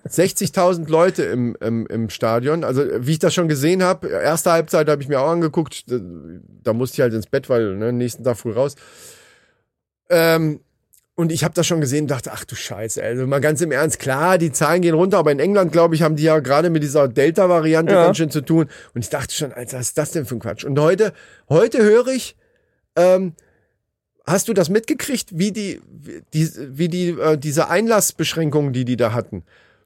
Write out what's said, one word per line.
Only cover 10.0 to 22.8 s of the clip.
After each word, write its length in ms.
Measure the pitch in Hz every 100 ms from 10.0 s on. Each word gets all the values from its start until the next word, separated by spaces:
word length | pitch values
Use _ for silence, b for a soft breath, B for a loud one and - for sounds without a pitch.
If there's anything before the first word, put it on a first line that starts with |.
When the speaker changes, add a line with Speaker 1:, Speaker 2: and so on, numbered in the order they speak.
| -
Speaker 1:
Ähm, 500 | 175 165 165 156 151 _ _ _ _ _ -
und 160 | 170
ich 120 | 160
hab 100 | 170
das 140 | 175 160
schon 120 | 165
gesehen 260 | 143 143 151
und 60 |
dachte, 200 | 135 -
ach 100 | 107
du 120 | - -
Scheiße, 460 | - 98 110 -
also 240 | 101 123 131
mal 120 | 139
ganz 220 | 147 151
im 100 | 165
Ernst, 280 | 135 156 -
klar, 380 | 139 131 170 185
die 120 | 165
Zahlen 300 | - 151 175
gehen 140 | 175 160
runter, 240 | 190 196
aber 120 | 151
in 80 | 143
England, 320 | 165 202 180
glaub 220 | 160 170
ich, 80 | 160
haben 140 | 160 151
die 80 |
ja 160 | 160 160
gerade 320 | 127 139 175
mit 100 | 160
dieser 260 | 147 147 139
Delta-Variante 840 | 117 143 170 185 175 160 160 165
Speaker 2:
Ja. 120 | 196 170
Speaker 1:
ganz 120 | 196
schön 140 | 160
zu 100 | 151
tun. 260 | 131 160 160 B B 123
Und 60 |
ich 60 | 113
dachte 240 | 147 127
schon, 180 | - 143
Alter, 260 | - 120 131
was 80 | 120
ist 80 | -
das 140 | 147
denn 140 | 170 131
für 100 | 120
ein 40 |
Quatsch? 240 | 104 98 143
Und 140 | 139
heute, 340 | 151 190 214 b b b -
heute 340 | 151 226 269
höre 240 | 214 220 247
ich, 280 | 262 - - _ _ _ _